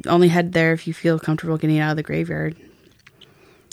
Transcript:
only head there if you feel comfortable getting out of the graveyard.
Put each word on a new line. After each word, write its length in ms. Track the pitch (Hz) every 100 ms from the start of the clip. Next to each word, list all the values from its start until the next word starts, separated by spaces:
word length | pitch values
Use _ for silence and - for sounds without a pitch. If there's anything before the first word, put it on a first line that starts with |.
| -
only 220 | 175 180
head 240 | 175 175
there 200 | 175 165
if 140 | 165 -
you 40 |
feel 240 | 160 165 160
comfortable 380 | - 156 165 156
getting 200 | 156 156
out 140 | 151
of 40 | 156
the 60 |
graveyard. 540 | 151 151 165 156 156 160 - _ _ _ _ _ - _ _ _ _